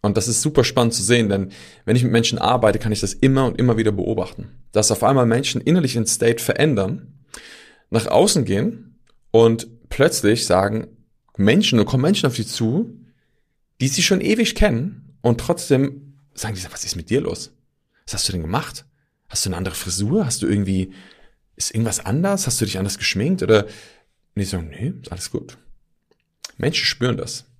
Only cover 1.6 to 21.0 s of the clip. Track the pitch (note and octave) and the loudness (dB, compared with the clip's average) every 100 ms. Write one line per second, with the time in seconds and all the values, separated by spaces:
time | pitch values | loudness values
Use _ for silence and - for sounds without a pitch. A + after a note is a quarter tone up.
1.6 | - - - B2 A#2+ A#2 A2+ - G2+ B2 | -20 -12 0 2 4 2 2 0 0 2
2.6 | A2+ G2+ A2 G#2 G2+ - C3+ C3+ B2+ - | 2 2 -2 -2 -4 2 2 4 0 2
3.6 | B2 A2+ G#2+ G2 F2+ A2 F2+ - - - | 2 2 0 0 -2 -2 -4 -10 -16 -18
4.6 | - G#2 A2 G#2+ A#2 C#3 A#2+ A#2 C#3 - | -4 0 2 2 4 4 4 2 0 -2
5.6 | - F3 C#3 A#2+ A2 - A#2 A#2 - - | 0 2 2 -2 -2 0 0 0 -2 2
6.6 | D3+ A2+ F#2+ E3+ - - _ - - - | 2 2 -2 -4 -10 -20 _ -20 -20 -20
7.6 | - _ _ A2+ G#2+ G#2+ G3+ E3+ A2+ G2 | -20 _ _ -2 2 2 4 2 0 0
8.6 | E3 - - _ _ _ _ A2+ A2+ A2+ | -2 -6 -18 _ _ _ _ 4 6 4
9.6 | - - _ - D3+ - G2+ A#2+ - F2+ | -4 -18 _ 0 0 2 2 2 2 2
10.6 | G2+ A2 - - _ _ _ - G2 E3 | 2 -2 -8 -16 _ _ _ 0 4 4
11.6 | F3+ B2 G#2 B2+ C#3+ G#3 C#3 B2 G#2+ - | 4 2 2 2 2 2 0 -2 -8 -4
12.6 | A2 D3 A#3+ - - _ _ _ _ _ | -2 -2 -4 -10 -20 _ _ _ _ _
13.6 | _ _ C3 - E3+ F#3 - A3+ A3+ - | _ _ -4 0 0 0 2 0 0 2
14.6 | G#3 A#2 E3 - - - A#2+ A#2+ - E3+ | 2 2 -4 -10 -20 -4 0 0 0 -4
15.6 | - C3 C#3 - - - _ - A2+ G2 | 2 2 2 -4 -20 -20 _ -10 -8 -8
16.6 | F2 - - F2+ D#2+ G#2+ - - - _ | -10 -12 -10 -10 -2 -2 -2 -8 -12 _
17.6 | _ _ _ _ - F#2+ - F#2 D#2+ A2+ | _ _ _ _ -10 -6 -4 -4 -4 -4
18.6 | - - _ _ _ _ _ - G2+ F2 | -6 -14 _ _ _ _ _ -6 -4 -4
19.6 | F#2 - - F#2 G#2 F#3+ D#3+ - G2+ G#2 | -6 -8 -8 -4 0 0 0 -2 0 0
20.6 | G2 F#2+ F#2+ - | 0 -2 -2 -8